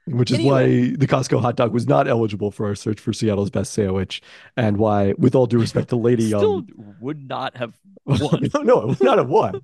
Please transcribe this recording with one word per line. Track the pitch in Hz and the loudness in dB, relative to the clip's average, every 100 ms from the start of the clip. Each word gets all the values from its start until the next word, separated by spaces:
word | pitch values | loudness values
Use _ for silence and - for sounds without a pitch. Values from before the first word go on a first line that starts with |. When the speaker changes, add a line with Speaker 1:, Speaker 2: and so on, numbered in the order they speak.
| - | -6
Speaker 1:
Which | 123 123 | -2 0
is | 123 | 2
Speaker 2:
Anyway. | 135 135 131 127 123 | 2 4 4 2 2
Speaker 1:
why | 147 | 0
the | 135 | 0
Costco | 135 131 131 | 0 0 0
hot | 120 117 | 0 0
dog | 117 | 0
was | 117 117 | 0 2
not | 143 143 | 2 2
eligible | 117 110 101 104 | 0 -2 -2 -6
for | - 104 | -4 -6
our | 101 | -4
search | 110 107 | -6 -6
for | - | -6
Seattle's | - 110 98 101 | -2 0 0 -2
best | 101 95 | -4 -4
sandwich, | - 98 95 95 - - - - - | -2 -2 -2 -4 -10 -16 -20 -12 -2
and | 110 101 | 0 2
why, | 107 101 98 - | 2 2 0 2
with | 127 | 2
all | 135 120 | 4 2
due | 117 | 2
respect | 110 - - | 0 -2 -2
to | 123 | 0
Lady | 117 117 110 | 2 2 0
Speaker 2:
Still | 104 214 175 107 | 2 0 0 -6
Speaker 1:
Yum | - 104 95 | -18 -20 -14
Speaker 2:
would | 127 151 135 | -12 -12 -10
not | 127 131 123 | -8 -8 -8
have | 117 - _ | -12 -12 _
Speaker 1:
<laughs> | - 139 | -10 -2
Speaker 2:
won. | 120 143 156 - | 0 0 0 0
Speaker 1:
No, | 302 | 0
no, | 226 196 | 2 2
it | 107 | 2
would | - | 2
not | 381 202 | 4 4
have | 127 | 2
won. | - 107 - | 2 0 -4